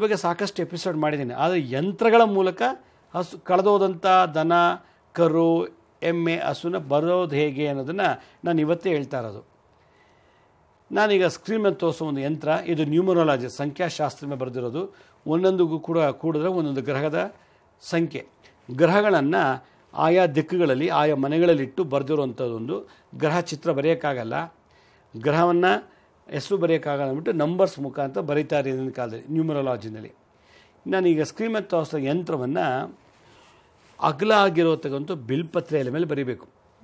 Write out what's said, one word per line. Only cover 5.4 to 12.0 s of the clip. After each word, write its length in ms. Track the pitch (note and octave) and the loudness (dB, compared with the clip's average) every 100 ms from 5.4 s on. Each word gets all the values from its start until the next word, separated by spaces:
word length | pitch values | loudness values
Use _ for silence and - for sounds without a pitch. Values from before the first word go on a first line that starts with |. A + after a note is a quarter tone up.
| E3 E3 F3+ - _ _ | 4 2 0 -8 _ _
ಎಮ್ಮೆ, 340 | D#3+ E3+ E3 E3 C#3 | -2 0 -2 -2 -2
ಹಸುನ 280 | C#3+ F3 F#3 C#3+ | -4 -6 -6 0
ಬರೋದು 420 | C#3+ E3 F3+ F3 C#3+ | 0 2 0 0 0
ಹೇಗೆ 300 | D3+ C3+ D3+ | 0 0 -4
ಅನ್ನೋದನ್ನ 380 | C#3 C3 F#3 F3+ A#2+ - _ | -4 -6 -2 -2 -2 -8 _
ನಾನು 140 | E3+ E3 | -2 0
ಇವತ್ತೇ 300 | D3+ E3+ F#3+ D3+ | 0 0 0 -2
ಹೇಳ್ತಾ 240 | C3 C3+ | -2 -6
ಇರೋದು. 220 | A2+ G2+ - _ _ _ _ _ _ _ _ _ _ _ _ _ _ | -8 -12 -18 _ _ _ _ _ _ _ _ _ _ _ _ _ _
ನಾನೀಗ 340 | G3 G#3+ G3 F3 | 0 4 4 2
ಸ್ಕ್ರೀನ್ 360 | - - A3 | 0 -4 0
ಮೇಲೆ 140 | G3+ E3+ | 0 0
ತೋರಿಸೋ 220 | E3 D#3 | -2 -2